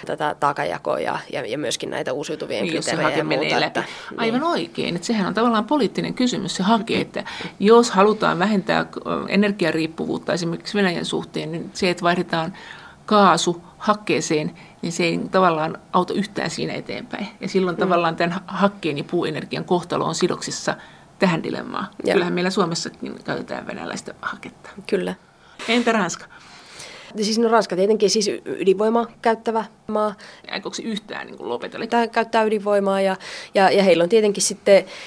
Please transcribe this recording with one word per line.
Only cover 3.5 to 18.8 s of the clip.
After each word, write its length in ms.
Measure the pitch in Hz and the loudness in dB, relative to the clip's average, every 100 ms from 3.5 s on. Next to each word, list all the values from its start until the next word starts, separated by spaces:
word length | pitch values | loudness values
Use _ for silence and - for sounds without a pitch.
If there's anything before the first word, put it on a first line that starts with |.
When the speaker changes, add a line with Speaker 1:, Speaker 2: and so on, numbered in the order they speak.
| 151 | 0
Speaker 2:
läpi. 60 | 151 | 0
Speaker 1:
että, 180 | - - - - - | -2 -6 -10 -12 -4
Speaker 2:
Aivan 240 | 226 240 | -2 0
Speaker 1:
niin. 80 | 330 | 0
Speaker 2:
oikein, 440 | 294 - - - | -2 -4 -4 -4
että 120 | 175 - | -4 -2
sehän 200 | 220 180 | 0 0
on 80 | |
tavallaan 300 | 202 240 220 | 2 2 2
poliittinen 500 | 214 302 196 - 165 | 2 2 2 0 -4
kysymys, 420 | 175 247 - - - | 0 0 0 -4 -2
se 60 | |
hake, 380 | 190 226 - - | 2 2 2 -2
että 240 | - - - - - - | -2 -6 -8 -10 -10 0
jos 300 | 196 233 240 | 6 8 6
halutaan 480 | 190 208 214 165 160 | 6 4 4 2 2
vähentää, 420 | 196 208 175 - | 2 2 2 0
ö, 40 | - - - 78 - | 0 -6 -4 -4 0
energiariippuvuutta 1040 | 202 208 208 165 160 156 - 151 151 - | 2 2 2 0 0 -2 -4 -4 -4 -2
esimerkiksi 420 | 180 170 170 - 202 | -2 -2 -6 -4 0
Venäjän 260 | 190 170 | 2 0
suhteen, 480 | 175 160 165 160 156 | -4 -4 -4 -8 -6
niin 180 | 165 190 | -8 -8
se, 180 | - 185 | -2 0
että 120 | 175 | 2
vaihdetaan 500 | 175 233 - 165 165 - - - - - - | 4 4 2 -2 -4 -8 -16 -18 -20 -12 2
kaasu 560 | 214 190 170 175 170 - - | 6 8 6 4 -2 -6 -6
hakkeeseen, 720 | - 208 - 156 - 156 170 - - - | 0 0 2 0 2 0 0 -8 -20 -10
niin 100 | 180 | -6
se 120 | 165 | 0
ei 160 | 170 170 - | 0 0 0
tavallaan 480 | 190 185 156 160 - - | 4 4 2 -2 -6 -2
auta 220 | 185 180 | 0 0
yhtään 360 | - 196 - - | 0 -2 -4 -4
siinä 220 | - 160 | -4 -6
eteenpäin. 520 | - - 107 - - 202 - | -6 -8 -10 -8 -10 -10 -10
Ja 80 | - | -2
silloin 280 | 190 180 170 | 0 0 0
Speaker 1:
Mm. 40 | |
Speaker 2:
tavallaan 360 | 185 175 170 165 | 2 2 2 0
tämän 160 | 170 | -2
ha-, 100 | 180 - | -2 -8
hakkeen 520 | 180 202 - | 0 0 0